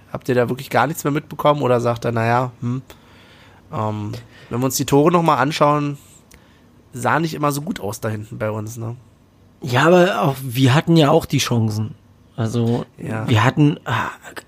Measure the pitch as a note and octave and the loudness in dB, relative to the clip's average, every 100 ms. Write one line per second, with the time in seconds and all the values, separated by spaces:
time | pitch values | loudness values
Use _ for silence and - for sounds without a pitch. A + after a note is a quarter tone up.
0 | _ - - B2 A#2 B2+ C#3 A#2+ B2+ E3 | _ -8 -2 0 0 -4 -2 0 0 -2
1 | D3+ D3 - - D3 D3 B2+ B2 A#2+ A#2 | -4 -4 -6 -2 0 2 2 2 0 -2
2 | B2+ A#2 A2+ A#2+ B2+ A#2 A#2+ B2+ - - | -4 -2 0 0 -2 -6 -6 -6 -10 -20
3 | _ - - - - - _ - G#2+ G#2+ | _ -20 -20 -20 -20 -20 _ -6 -4 -4
4 | G#2 A2+ - - - A#2+ C3 - B2+ C#3+ | -8 -10 -16 -20 -8 -4 -2 -2 2 4
5 | D#3 F3 E3 C#3 C3+ D#3 D3 D3 D3 C#3+ | 6 4 4 2 0 2 2 2 -2 -6
6 | - _ _ - _ _ _ _ _ B2+ | -14 _ _ -20 _ _ _ _ _ -6
7 | A#2+ C3+ E3 D#3 D3 C#3+ D#3 A3 G2 G#2 | 0 0 0 -2 -2 -2 -6 -8 -8 -6
8 | A2+ A2 G#2+ A#2+ G#2+ G#2+ G#2+ A#2 A2 B2 | -6 -6 -10 -8 -6 -6 -8 -10 -12 -12
9 | - _ _ _ _ _ - B2 D#3+ F3+ | -18 _ _ _ _ _ -2 2 4 6
10 | F3 G3+ F3+ C3 C3 A#2+ C3 C#3+ E3 E3 | 4 2 -2 -2 -6 2 4 4 4 4
11 | C#3+ D#3+ - D3 - A#2+ A2 G#2+ G#2+ - | 6 4 2 -2 0 0 0 -2 -6 -8
12 | _ _ _ - A2+ A#2+ A#2 A#2+ - - | _ _ _ -6 -4 0 0 0 -4 -12
13 | - A2 A2 G#2+ A#2+ C3 D3 D#3+ - A#2 | -8 -6 0 2 2 4 2 2 -4 -6
14 | - - - - | -6 -10 -18 -20